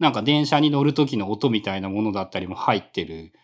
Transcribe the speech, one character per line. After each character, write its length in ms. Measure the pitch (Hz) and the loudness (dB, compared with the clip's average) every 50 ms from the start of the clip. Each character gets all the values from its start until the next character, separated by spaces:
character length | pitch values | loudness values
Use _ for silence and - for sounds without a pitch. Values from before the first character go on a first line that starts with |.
な 80 | 170 147 | 0 0
ん 40 | 117 | 0
か 100 | 110 104 | 2 2
電 240 | 131 147 147 151 | 2 2 2 2
車 120 | 143 156 143 | 2 2 2
に 100 | 151 151 | 4 2
乗 140 | 147 139 143 | 2 4 2
る 120 | 147 143 | 2 4
時 220 | - 151 127 127 | 2 0 2 0
の 140 | 107 98 95 | -2 -2 -2
音 180 | 107 104 - 135 | -2 0 0 0
み 140 | 113 104 - | 0 0 -2
た 140 | 101 95 | -2 -6
い 40 | 98 | -4
な 80 | 95 98 | -6 -4
も 140 | 98 104 110 | -2 -2 -2
の 80 | 107 | -2
だ 120 | 95 101 95 | -2 -4 -6
っ 60 | - | -4
た 120 | - 95 | -6 -8
り 80 | 92 90 | -8 -6
も 80 | 90 | -8
入 220 | - - - 113 98 | -4 0 0 0 0
っ 120 | - - | -2 -6
て 140 | - 98 85 | -8 -8 -8
る 280 | 80 80 80 85 - _ _ | -8 -10 -14 -14 -16 _ _